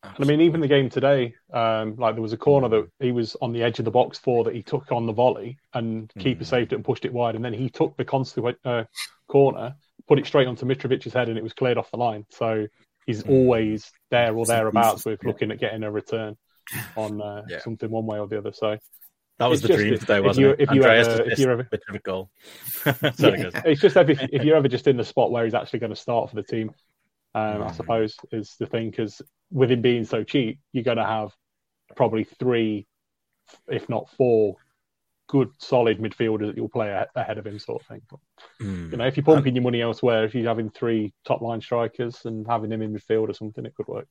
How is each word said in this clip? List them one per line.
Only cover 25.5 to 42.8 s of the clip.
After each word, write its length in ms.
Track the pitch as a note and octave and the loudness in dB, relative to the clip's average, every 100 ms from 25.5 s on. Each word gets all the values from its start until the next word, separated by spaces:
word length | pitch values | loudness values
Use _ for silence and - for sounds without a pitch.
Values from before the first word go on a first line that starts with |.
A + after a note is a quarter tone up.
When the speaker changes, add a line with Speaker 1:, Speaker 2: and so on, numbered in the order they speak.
Speaker 1:
actually 240 | A2+ - A#2 | -2 -4 -8
gonna 160 | A2+ G#2 | -8 -8
start 320 | - A#2 A2 | -4 -2 -2
for 60 | A2+ | -8
the 60 | |
team, 260 | G#2 A#2 A2 - _ _ _ _ _ | -6 -6 -6 -10 _ _ _ _ _
um, 280 | A2 G#2+ G#2+ | -6 -4 -4
I 80 | G#2+ | -6
Speaker 2:
Mm. 40 | |
Speaker 1:
suppose 420 | - - A2+ A2 - - | -8 -2 0 0 -6 -10
is 240 | A2+ G#2 - | -10 -10 -10
the 60 | A2+ | -6
thing, 260 | A#2 A2+ | -4 -6
'cause 280 | G#2 A2 - - _ _ | -6 -6 -8 -20 _ _
with 200 | D3+ B2+ | 0 2
him 100 | B2 | 4
being 220 | A#2+ A#2+ | 2 2
so 180 | A2+ A#2+ | 0 -4
cheap, 380 | G#2+ D3 A2+ - _ | -2 -2 -2 -6 _
you're 120 | C3+ | -4
gonna 200 | A#2+ A#2 G#2 | -2 -2 -2
have 260 | A2 G#2+ _ _ _ _ _ _ - | -4 -6 _ _ _ _ _ _ 0
probably 280 | A#2 A2 | 2 2
three, 600 | - _ B2 A#2+ A2+ G#2+ G#2 _ _ _ _ _ _ - - | -4 _ 0 2 0 -2 -8 _ _ _ _ _ _ -20 -8
if 200 | B2+ - | -8 -4
not 200 | A#2 - | -6 -6
four, 460 | _ B2+ A2+ G#2+ F#2 _ _ _ _ _ _ _ | _ 2 4 2 -2 _ _ _ _ _ _ _
good, 240 | C#3 B2 _ | 0 0 _
solid 400 | - C3 A#2 A2 | -2 2 2 0
midfielders 480 | A2 - A#2 G#2+ G#2+ | -4 -4 -2 -2 -4
that 80 | G#2+ | -6
you'll 120 | A2+ | -8
play 220 | B2 G#2+ | -4 -4
a-, 180 | G2 - - | -4 -6 -6
ahead 220 | G#2+ G#2+ | -6 -8
of 80 | G#2 | -10
him, 120 | G#2 | -14
sort 240 | - - | -10 -10
of 60 | _ | _
thing. 140 | - _ | -20 _
But, 100 | - _ _ - _ | -20 _ _ -20 _
Speaker 2:
Mm. 300 | G#2 F#2 E2+ | -8 -8 -8
Speaker 1:
you 40 | D#2+ | -4
know, 80 | B2 | -2
if 100 | C#3 | 0
you're 80 | C#3+ | 6
Speaker 2:
Um, 80 | D#3 | 6
Speaker 1:
pumping 180 | C#3 B2 | 6 0
your 80 | |
money 160 | B2 A#2+ | 0 0
elsewhere, 420 | A#2 A2 B2+ A2+ | -2 0 2 2
if 100 | A2 | 2
you're 120 | B2 A#2 | 0 -2
having 240 | A2+ A2 | -2 -4
three 420 | - A#2+ A2+ G#2+ _ | -4 -2 0 -2 _
top 160 | - B2+ | -4 -4
line 200 | A#2 A2+ | -2 -8
strikers 640 | - A#2+ A#2 - A#2+ A#2 | -4 -2 -2 -4 -8 -8
and 220 | A#2 A2 G#2+ | -10 -10 -4
having 240 | A#2 G#2+ | -4 -2
him 120 | A2 | -6